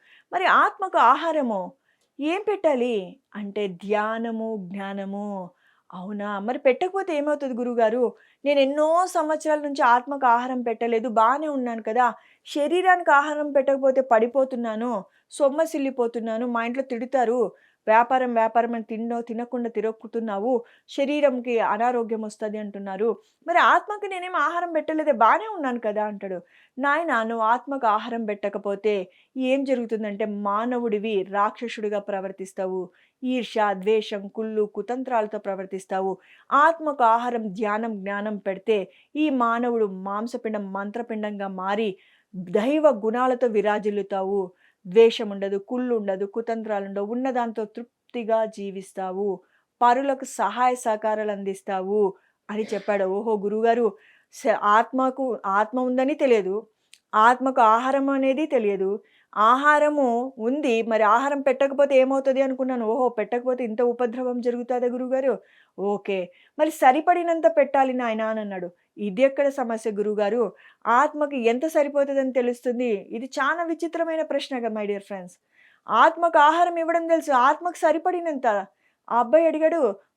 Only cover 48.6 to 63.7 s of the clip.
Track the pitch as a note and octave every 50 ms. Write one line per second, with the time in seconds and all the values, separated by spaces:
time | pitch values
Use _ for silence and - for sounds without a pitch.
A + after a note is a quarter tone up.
48.6 | G3+ G3 F#3 G3 F#3 - - F#3+ F#3+ F#3 F#3 F#3+ G#3 G3+ F#3+ F#3+ _ _ _ _
49.6 | _ _ _ - A#3+ A#3+ A#3+ C4 C#4 C#4 C4+ C4+ C4 - - - G#3 G3+ G#3 A#3+
50.6 | B3+ B3+ B3 A#3+ - A#3 G#3+ G#3+ G#3+ G#3+ G#3+ G#3+ G#3+ G#3+ G3+ G3 G3 G3 F#3+ G3
51.6 | - G#3+ G3 F#3 F#3 F#3+ G#3 G#3+ G3+ F#3 F#3+ _ _ _ _ _ _ - G#3 G#3+
52.6 | A3 - G#3+ G3 - - G3+ G3 F#3+ F#3 F#3+ G3+ A3 A3+ A3 G#3 G3 G3+ G#3+ A3
53.6 | A3+ A#3 A#3 A#3+ A#3 G3+ G3+ - _ _ _ _ _ _ - - - B3+ G3+ -
54.6 | - G#3 G#3 A3+ A#3 - C4 B3+ C4 C4 C4 C4+ C4 B3+ G#3+ - - G3 F#3+ G#3
55.6 | A3 A3 B3+ B3+ B3+ B3+ B3+ B3+ C4 C#4 D4+ C#4+ D4+ C4 A#3 G#3 F3+ F#3 G3 A3
56.6 | A3 _ _ _ _ _ - _ _ - - G#3+ G#3+ A#3 B3 B3 C4 C4+ C4 C4+
57.6 | A3+ G#3+ A3 A#3 B3+ C4 C4 C#4 C#4 C#4 C#4 C4+ C4+ C4+ C4 C#4 D#4+ D4+ D4 A#3+
58.6 | G#3+ G3+ G3+ F#3+ F#3+ F#3+ G3+ G#3+ _ _ _ _ _ _ - G3+ G#3+ A3+ B3+ C4+
59.6 | C#4+ D4 D4+ D4 D4 D4+ D4+ D4 C#4 A#3+ A#3 A#3+ B3+ C4+ - A#3 A3 A#3+ C4+ D4+
60.6 | D#4 C4 A3+ A3+ A3 A3+ A3 G#3+ G#3+ G#3 A3 A#3+ C4+ C#4+ C#4+ C#4 C#4 C#4 B3+ C4
61.6 | C#4 C#4 C4+ C#4 C#4+ C#4 C#4 C4 C4 C4 C4+ C4+ C4+ C4+ C4 C4+ C4+ C4 C4 B3+
62.6 | C4 B3+ B3+ A#3+ A3+ G#3+ A3+ B3+ B3+ A#3+ A#3+ A3 G3+ F#3+ A#3+ A#3+ B3 B3+ B3+ B3
63.6 | B3 G#3+